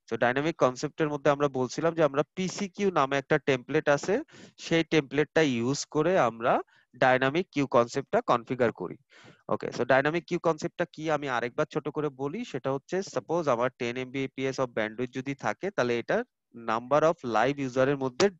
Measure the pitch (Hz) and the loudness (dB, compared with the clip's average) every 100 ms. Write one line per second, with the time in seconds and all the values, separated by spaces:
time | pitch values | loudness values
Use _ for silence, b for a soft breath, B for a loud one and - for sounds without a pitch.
0 | - 113 120 127 151 - 131 123 147 - | -10 0 0 2 -2 2 0 0 -8 -2
1 | 151 147 147 143 147 131 123 - 160 165 | -2 2 0 2 0 0 -4 0 -2 2
2 | 151 139 151 - 185 - 202 - 202 170 | 2 2 -4 -4 -6 -4 -8 -2 0 2
3 | 135 139 - 156 - 127 120 156 147 143 | 2 0 0 0 2 -2 0 -2 2 2
4 | - 226 320 B B - - 165 160 160 | 2 -2 -2 B B -18 -2 0 2 0
5 | 135 139 151 160 151 120 117 143 - 147 | 2 -2 0 2 2 2 0 -2 -2 0
6 | 156 185 123 113 120 233 - b b - | 2 4 2 0 0 0 -2 b b 2
7 | 131 127 135 156 190 143 135 123 117 139 | 4 4 2 0 -2 -2 2 2 2 -2
8 | - 214 - 120 113 127 117 - 90 - | -2 -2 2 0 0 0 0 0 -10 -10
9 | _ B B B - 104 - - 123 135 | _ B B B -6 -6 -4 -6 2 2
10 | 143 170 - 175 170 156 131 - 175 - | 2 -4 -4 -2 -2 -2 -6 -6 -8 -6
11 | 156 147 143 120 120 135 151 151 147 151 | -4 -2 -2 -4 -4 -4 -4 -4 -4 -4
12 | 147 131 139 196 247 131 139 135 - 185 | -6 -4 -8 -6 -8 -6 -4 -4 -4 -6
13 | 196 - - 165 147 117 127 - 120 123 | -4 -8 -4 -2 0 2 0 -2 -6 -4
14 | 127 135 135 - 135 131 127 120 107 110 | -6 -6 -6 -4 -4 -2 -2 -2 -4 -4
15 | 127 131 131 131 117 104 196 - 123 120 | -6 -6 -8 -4 -4 -4 -4 -2 0 0
16 | - 190 254 _ _ 120 117 113 123 147 | 0 -4 -4 _ _ -12 -4 -4 2 4
17 | 160 175 123 110 123 143 135 123 131 143 | 4 2 -2 2 2 0 -2 2 2 2
18 | 131 123 196 | -2 2 0